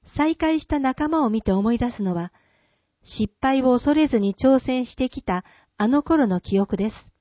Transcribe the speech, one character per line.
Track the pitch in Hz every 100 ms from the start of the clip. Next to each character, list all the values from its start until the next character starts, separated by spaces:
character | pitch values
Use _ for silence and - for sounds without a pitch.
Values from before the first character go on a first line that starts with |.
再 | - - 311
会 | 320 320 320
し | -
た | 302
仲 | 262 262 302
間 | 320 247
を |
見 | 220
て | -
思 | 190 214
い | 240
出 | 247
す | -
の | 196
は、 | 170 175 _ _ _ _ _ _ _
失 | - - 214 _
敗 | 262 269
を | 254
恐 | 247 285
れ | 294 302
ず | 226
に | 202
挑 | 196 262 269
戦 | - 254
し | 247
て | - 254
き | -
た | - 180 - _ _ -
あ | 214
の | 285
頃 | - 330 233
の | 180
記 | - 196
憶 | 196 -
で | 214
す。 | - - _